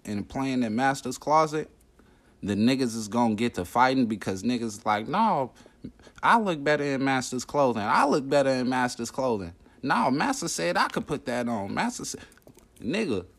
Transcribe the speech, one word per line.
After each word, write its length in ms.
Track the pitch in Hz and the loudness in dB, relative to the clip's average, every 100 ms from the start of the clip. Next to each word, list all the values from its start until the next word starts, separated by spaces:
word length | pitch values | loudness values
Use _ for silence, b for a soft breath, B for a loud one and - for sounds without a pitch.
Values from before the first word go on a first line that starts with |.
| - | -8
and 220 | 104 95 | -6 -6
playing 360 | 135 135 127 | -4 -2 0
in 120 | 117 110 | 0 2
Master's 420 | 135 139 123 135 | 0 0 -4 -6
closet, 520 | - 151 156 156 151 _ _ _ b b b b | 2 4 4 0 -6 _ _ _ b b b b
the 120 | - 101 | -2 2
niggas 400 | 113 135 127 113 | 4 4 0 -4
is 120 | 104 | -4
gonna 280 | 117 120 104 | 0 2 2
get 200 | 120 98 | -2 -2
to 100 | 90 | -2
fighting 400 | 120 127 135 117 | 2 4 4 0
because 380 | 110 - 95 | -2 -4 -4
niggas 420 | 110 123 117 101 107 | -2 -2 -4 -4 -2
like, 220 | 104 110 | -2 0
"No, 440 | 175 220 165 127 - B B - - B B | 0 2 2 -2 -8 B B -18 -18 B B
I 160 | 147 226 | 4 4
look 240 | 208 160 | 4 0
better 200 | 143 147 | 2 2
in 200 | 143 135 | 2 0
Master's 420 | 135 131 127 127 - | 0 0 -2 -6 -2
clothing. 380 | 143 135 113 | 2 2 2
I 220 | 104 127 - | 2 2 4
look 220 | 165 135 | 2 2
better 220 | 143 135 | 2 4
in 180 | 131 123 | 2 0
Master's 440 | 127 123 - 117 | 0 0 -2 -8
clothing. 420 | - 131 110 87 87 B B | -2 -2 -2 -4 -12 B B
No, 300 | 135 165 139 | -2 0 2
Master 360 | 135 - - 165 | 2 0 -2 -4
said 280 | - 170 180 | -2 -2 0
I 100 | 269 | 0
could 200 | - 117 | -2 -4
put 180 | 143 - | -6 -4
that 220 | 120 120 | -4 -2
on. 260 | 113 98 | -4 -4
Master 320 | 113 214 - - | -4 -4 -4 -10
said," 160 | - - - - - - - | -12 -14 -20 -20 -20 -20 -12
nigga, 440 | 107 190 202 101 - | -6 -2 -2 -4 -6